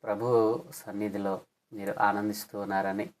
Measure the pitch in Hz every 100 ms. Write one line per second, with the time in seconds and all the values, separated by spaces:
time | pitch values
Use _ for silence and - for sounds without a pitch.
0 | 113 104 120 120 110 120 - - - 101
1 | 104 98 98 95 - _ _ 107 98 -
2 | 104 101 104 104 - 101 98 98 95 98
3 | 175 _